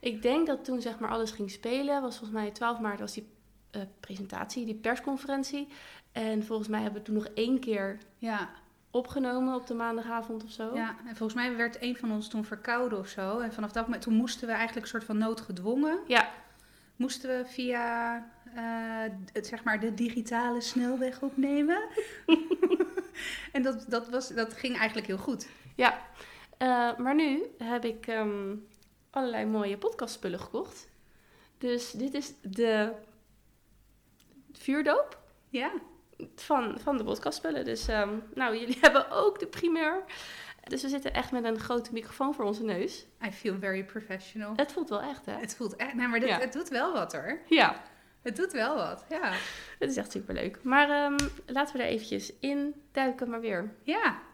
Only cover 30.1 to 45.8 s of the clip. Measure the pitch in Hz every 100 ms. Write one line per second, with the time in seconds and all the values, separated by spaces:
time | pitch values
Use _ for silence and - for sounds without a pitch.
30.1 | - 190 175 - 226 381 - - - -
31.1 | - _ - - _ 247 240 240 - 262
32.1 | 277 277 - 202 190 233 214 214 220 -
33.1 | - _ _ _ _ _ _ _ _ _
34.1 | _ - - - - - 277 294 440 587
35.1 | - - _ _ 262 277 381 - - _
36.1 | - - - - - 226 - - 269 214
37.1 | 226 285 294 330 294 - 226 - 220 202
38.1 | 214 - - 254 220 233 254 311 277 262
39.1 | - 415 392 - - 339 320 311 359 381
40.1 | - - - - - - 262 269 277 277
41.1 | - 247 254 233 226 - 240 233 226 220
42.1 | - 277 294 208 214 226 180 247 - -
43.1 | - 220 - 214 190 196 190 196 220 214
44.1 | 190 - 220 208 220 294 - 330 208 285
45.1 | 269 - 202 220 - 220 -